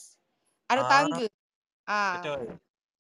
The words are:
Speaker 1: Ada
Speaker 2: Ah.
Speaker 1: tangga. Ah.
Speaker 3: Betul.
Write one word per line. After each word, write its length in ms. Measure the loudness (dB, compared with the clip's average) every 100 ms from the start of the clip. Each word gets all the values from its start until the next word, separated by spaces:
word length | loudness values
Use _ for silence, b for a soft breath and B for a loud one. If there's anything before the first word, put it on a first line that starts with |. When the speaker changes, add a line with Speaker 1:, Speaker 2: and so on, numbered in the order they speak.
| -14 _ _ _ _ _
Speaker 1:
Ada 160 | -2 0
Speaker 2:
Ah. 80 | 4
Speaker 1:
tangga. 380 | 4 4 -2 -6 -8 _ _ _ _
Ah. 300 | -6 -2 -2 -4
Speaker 3:
Betul. 240 | -6 -6 -8 -14 _ _ _ _